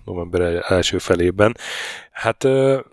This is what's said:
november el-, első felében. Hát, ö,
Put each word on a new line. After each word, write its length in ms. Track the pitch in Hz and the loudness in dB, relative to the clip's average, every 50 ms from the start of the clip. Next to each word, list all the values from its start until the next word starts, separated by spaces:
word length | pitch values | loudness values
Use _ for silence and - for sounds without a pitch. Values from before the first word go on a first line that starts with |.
| - | -8
november 360 | 101 92 90 87 87 87 90 | -10 -8 -8 -8 -4 -2 0
el-, 240 | 87 85 85 87 - - | 0 0 0 -2 0 2
első 300 | 95 90 87 - - 87 | 2 2 2 0 -2 -4
felében. 580 | - - 92 87 87 90 90 98 104 110 120 - - - - - - - - - - - | 0 0 0 2 2 2 4 4 2 2 2 -2 -10 -12 -10 -10 -10 -10 -12 -14 -18 -16
Hát, 340 | - - - 117 113 - - | -12 -4 -4 -4 -2 0 2
ö, 340 | 135 135 135 135 135 135 135 - _ | 2 2 4 4 2 2 0 -2 _